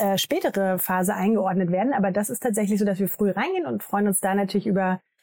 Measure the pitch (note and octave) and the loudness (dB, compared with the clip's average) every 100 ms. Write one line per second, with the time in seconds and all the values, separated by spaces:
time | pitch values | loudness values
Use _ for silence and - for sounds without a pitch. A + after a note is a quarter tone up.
0 | G3+ F#3+ - E4+ D4 G3 F#3+ F#3 - F#3 | 0 0 0 0 0 0 0 0 0 0
1 | F#3 F#3+ F#3+ A3 F#3+ F#3 F3 F#3 B3 C#4 | 0 0 2 2 2 0 0 0 0 2
2 | G3 G3 G#3 B3 B3+ G#3 G3+ G#3 G3+ F#3 | 0 0 -2 -4 -2 0 0 2 2 0
3 | F#3+ - G3+ F#3 D4+ F#4 C#4+ G#3+ - G3+ | -2 0 0 0 -2 -2 -2 -4 -2 0
4 | G#3 F#3+ F#3+ G3 G3 G3+ G#3+ F#3+ F#3+ F#3 | 0 0 0 0 0 -2 0 0 0 -2
5 | _ _ | _ _